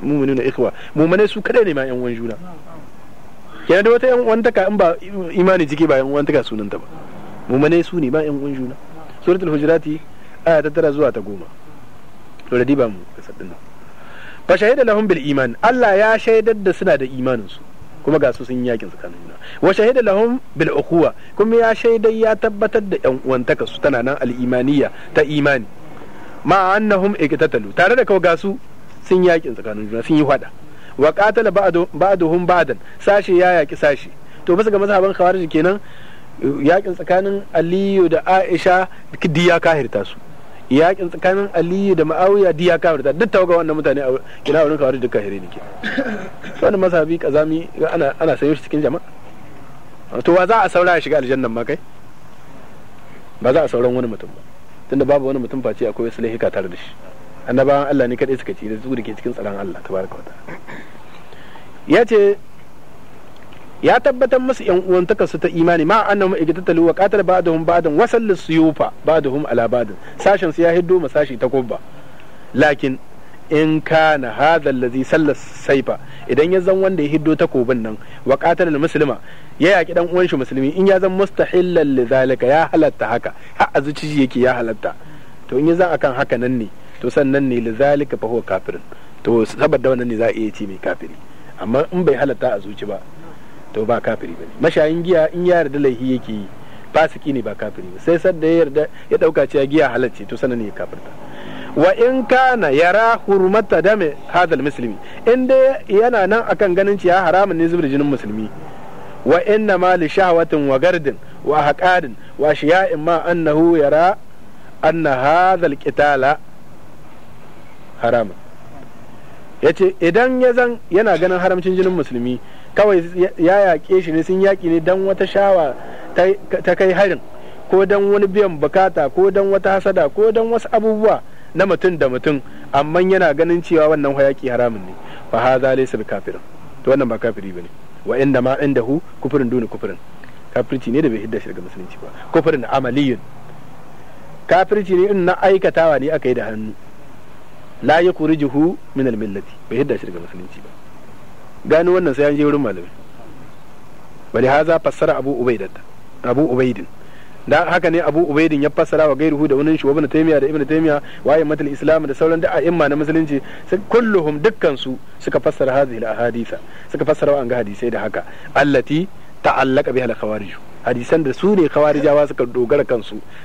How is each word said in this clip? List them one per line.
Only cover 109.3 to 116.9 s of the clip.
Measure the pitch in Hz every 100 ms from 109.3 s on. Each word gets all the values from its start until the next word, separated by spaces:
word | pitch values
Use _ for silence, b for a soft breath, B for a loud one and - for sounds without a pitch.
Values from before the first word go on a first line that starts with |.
| 165 202
inna | 214 214 180
ma | 180 180
li | 151
shahwatin | 196 185 170 165 151 143
wa | 131
gardin | 170 180 139 110 B B -
wa | 143
haqadin | 147 147 180 180 147 104 B -
wa | 151
shiya'in | 147 147 180 190 160
ma | 160 165 165
annahu | 175 156 151 170 170
yara | 143 151 175 214 - B B B B -
anna | 160 165 156 127
hadhal | 139 165 185 190 170 139
qitala | 147 120 147 139 131 151 - - - - -